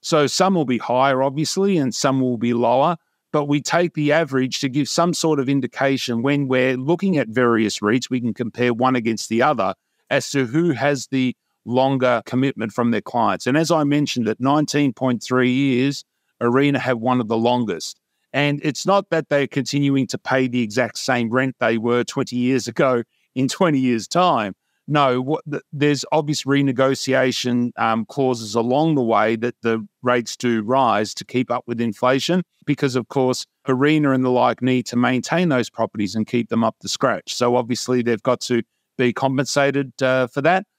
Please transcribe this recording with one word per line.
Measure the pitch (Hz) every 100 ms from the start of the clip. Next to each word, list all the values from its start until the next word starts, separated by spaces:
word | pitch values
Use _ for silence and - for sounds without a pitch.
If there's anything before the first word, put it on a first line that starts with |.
So | - 156 139
some | - 190 185
will | 131
be | 120
higher, | - 123 135 131
obviously, | 135 139 156 - 196 185
and | 135
some | - 143 135
will | 127 120
be | 120
lower, | 117 117 123 151 165 _ _ _
but | 151 147
we | 147
take | - 165 175
the | - 147
average | 151 160 131 131 -
to | 139
give | 127 139
some | - 175
sort | 165 165 151
of | 131
indication | 139 127 - 139 135 - 117
when | 131 143 139
we're | 127 127 127
looking | 131 170 196 160
at | 113
various | 110 123 113 107 -
reits, | 104 127 -
we | 127
can | 120
compare | 104 117 - 123
one | 113 127 127
against | 113 110 -
the | 113
other | 131 135 95 95 _ _ _
as | 135 -
to | 143 127
who | 143 175
has | 127 139 143 -
the | 135 127 - _ _ -
longer | 123 135 139 123 120 -
commitment | 127 135 117 110
from | - 117
their | 113
clients. | - 120 110 92 -
And | 143
as | 160
I | 165 147
mentioned, | 147 147 - 107
at | 110
nineteen | 127 147 147 147 143
point | - 135 120
three | - 127 127
years, | 127 139 123 139 143 - _ _ _
Arena | 120 123 143 139
have | 123 123
one | 117 127
of | 107
the | 113
longest. | 117 123 113 82 - - _ _ _
And | 135 143 143
it's | 156 131 185
not | 202 -
that | 160 143
they're | 143 139
continuing | - 127 143 143 139 131
to | -
pay | - 135 131
the | 123
exact | 113 107 120 -
same | - 123 113
rent | 123 131 123
they | 117 117
were | 117 120
twenty | 117 - 120 123
years | 123 131 107
ago | 113 139 123 113 _ _
in | - 131
twenty | - 185 143
years' | 127 120 101
time. | 170 180 139 104 90 _ _ -
No, | 147 139 127
what, | 127 156 -
th-, | 143 _
there's | 147 147 139 -
obvious | 151 147 147
renegotiation, | 131 139 139 123 135 135 - 131 131 - 127 123 120 -
um, | 113 113 110
clauses | - 131 120 110
along | 113 117 131 160 147
the |
way | 117 107 110 113
that | 117 -
the | 117 113 104 _
rates | 127 123 113 -
do | 123 113
rise | 104 131 127 104 107
to | -
keep | - 127 127
up | 120 -
with | 120
inflation | 117 101 123 135 - 180 175 _ -
because, | 147 143 127
of | 113
course, | 139 127 123 - _ 143
Arena | 131 143 156 143
and | 131 127
the |
like | 123 123 113
need | 123 127 110
to | 120
maintain | 123 127 - 165 180
those | 131 117
properties | - 113 - 110 110
and | 107
keep | 123 110
them | 113 113
up | -
to | -
scratch. | - 135 98 -
So | - 120 123
obviously | 117 123 - 127
they've | 120 113
got | - 123
to | - 120 110 _ _ -
be | 123
compensated, | 110 135 131 135 - 139 139 139 -
uh, | 131 131 123
for | -
that | 143 190 -